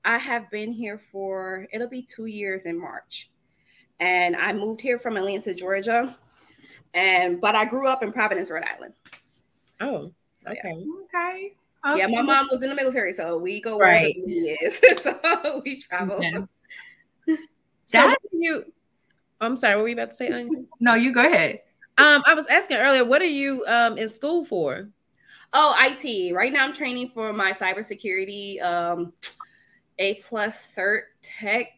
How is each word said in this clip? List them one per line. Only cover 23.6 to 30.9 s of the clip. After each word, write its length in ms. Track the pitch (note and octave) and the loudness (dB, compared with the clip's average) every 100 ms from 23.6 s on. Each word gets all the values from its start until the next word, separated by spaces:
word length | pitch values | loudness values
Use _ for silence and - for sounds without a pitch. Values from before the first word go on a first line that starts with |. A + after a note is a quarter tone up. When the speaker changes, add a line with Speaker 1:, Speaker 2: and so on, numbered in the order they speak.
| - | 0
Speaker 2:
um, 300 | A#3 A#3 A3 | 2 2 0
in 120 | A3 | -6
school 340 | - D4 E4+ | -4 -2 -2
for? 440 | C#4+ F#3+ D3 C3 G#3 _ _ _ _ - - | -2 -2 -2 -4 -12 _ _ _ _ -20 0
Speaker 1:
Oh, 200 | C#4+ D4+ A#3 | 4 6 6
I 160 | C4 | 4
T. 400 | C4+ C#4 G#3 F3+ | 2 -4 -4 -2
Right 180 | F3+ A#3+ | 0 0
now 120 | C#4+ | 2
I'm 80 | C4+ | 0
training 360 | - C4+ B3 B3+ | -2 -6 -6 -8
for 220 | A3+ A3 | -6 -6
my 220 | G#3 F#3+ | -2 -2
cybersecurity, 1080 | G3+ F#3+ F#3+ A3 G3+ G3+ F#3+ F#3+ G3+ G3+ F#3+ | -2 -4 -4 -8 -10 -6 -4 -6 -8 -10 -6
um, 520 | F3 F3 E3+ F3 F3 _ - - - _ _ _ _ - | -4 -2 -2 -4 -6 _ -8 -8 -20 _ _ _ _ -4
A 160 | G3 | -4
plus 600 | G3+ - A3+ G#3 - - | -4 -8 -6 -6 -6 -12
cert 260 | - F#3+ | -4 -2